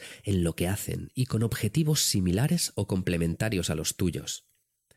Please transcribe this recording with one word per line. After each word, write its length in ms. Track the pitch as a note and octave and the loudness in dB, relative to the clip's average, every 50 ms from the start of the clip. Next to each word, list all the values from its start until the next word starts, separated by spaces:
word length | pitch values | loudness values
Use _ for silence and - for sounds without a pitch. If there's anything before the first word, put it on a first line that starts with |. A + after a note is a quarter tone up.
| - - - - - | -12 -16 -18 -8 -4
en 200 | G#2 G2+ F2+ E2+ | 0 2 2 2
lo 120 | E2 - | 2 0
que 120 | - F2 | 0 -2
hacen 440 | F2+ G2+ - - - F2 F2 - - - | -2 -2 -4 -4 -6 -6 -6 -8 -6 -4
y 140 | C3 B2+ | -2 -2
con 160 | - - G#2+ A2+ | 0 0 0 0
objetivos 560 | A2 - - - G#2 - D3+ D#3+ D#3 D3+ - | 0 0 -2 -2 0 2 2 2 2 2 2
similares 720 | - - - G2+ F#2 F2 F2 G#2 C3+ D3+ F3 E3+ - - - | 2 2 2 2 2 2 4 4 2 2 2 0 0 -2 -2
o 140 | - G2 | -4 -2
complementarios 840 | - G2+ F#2 F2+ F#2 F2 E2 E2+ E2 E2 - A2 A2+ G#2+ F2+ E2 - | 0 0 0 0 0 0 2 2 0 0 0 0 0 0 0 0 0
a 60 | D#2+ | -2
los 220 | D#2 D#2 - - | -2 -2 -4 -2
tuyos. 500 | - F#2+ F2 D2 C#2 - - - - - _ _ _ _ _ _ _ _ _ _ | 0 0 0 0 -2 -6 -8 -10 -10 -12 _ _ _ _ _ _ _ _ _ _